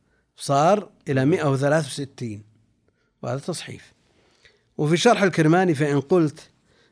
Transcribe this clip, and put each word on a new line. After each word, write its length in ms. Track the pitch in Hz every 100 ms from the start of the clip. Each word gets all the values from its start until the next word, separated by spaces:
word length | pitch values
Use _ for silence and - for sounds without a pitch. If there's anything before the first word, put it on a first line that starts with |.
| _ _ _ -
صار 520 | - 139 165 208 - _ -
إلى 180 | 131 135
مائة 260 | 175 151
وثلاث 340 | 135 143 156 131
وستين، 560 | - 135 - 120 104 - _ _ _ _ _ _ _
وهذا 180 | 123 135
تصحيف. 540 | - 156 - - - _ _ _ _ _ _ _ _ -
وفي 200 | 151 170
شرح 260 | 240 202
الكرماني: 520 | 196 160 151 175 185 135
"فإن 260 | 151 143
قلت: 480 | 139 185 151 - - _ _ _ _